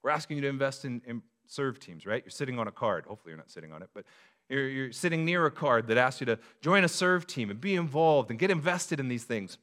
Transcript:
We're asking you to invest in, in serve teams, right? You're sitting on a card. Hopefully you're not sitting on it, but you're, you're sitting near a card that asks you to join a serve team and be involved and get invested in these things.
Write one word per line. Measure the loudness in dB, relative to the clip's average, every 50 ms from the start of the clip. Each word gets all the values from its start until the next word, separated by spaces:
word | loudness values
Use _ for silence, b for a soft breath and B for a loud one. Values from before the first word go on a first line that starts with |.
We're | 2 0
asking | 0 0 -2 -6 -4
you | -2 -2
to | -2
invest | 0 0 0 -2 -2 -4 -8
in, | -6 -6 -6 _
in | -8 -10 -10 -10 _ _ _ _
serve | _ -6 -2 -2 -2 -2 -6
teams, | -14 -18 -18 -12 -4
right? | -4 -4 -4 -4
You're | -8
sitting | -8 -6 -6 -4 -2 -4
on | -4
a | -4
card. | -4 -2 0 0 0 0 -4
Hopefully | -8 -14 -14 _ -18
you're | -18
not | -18 -18 _
sitting | -18 -18 -16 -16
on | -16 -16
it, | -18 -16 _
but | -18 -18 b b b b b b b b _
you're, | -4 -2 -2
you're | -2 -4 -6 -6 -6
sitting | -8 -4 -2 0 0 0 0
near | 2 2 2 2
a | 2
card | 0 0 2 4 4 4 4
that | 4 4
asks | 4 4 4 0 -2
you | -2
to | -2 -2 -2 B B B B
join | 0 4 4 6 4
a |
serve | 4 2 2 4 4 4 2 0
team | -4 -6 -4 -4 -4
and | -4 -6
be | -4 -2 0
involved | 0 -2 0 2 4 6 6 6 6 4 2
and | -2 0
get | 2 2
invested | 2 2 2 0 0 0 -2 -4 -4 -2
in | -2
these | -2 -4 -4 -4
things. | -4 -4 -4 -4 -6 -12 _